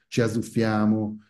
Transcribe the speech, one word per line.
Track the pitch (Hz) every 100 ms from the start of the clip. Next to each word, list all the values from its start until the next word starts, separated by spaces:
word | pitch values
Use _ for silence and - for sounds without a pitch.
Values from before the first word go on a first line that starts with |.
| _
ci | -
azzuffiamo, | 113 113 107 113 110 107 107 110 107 107 -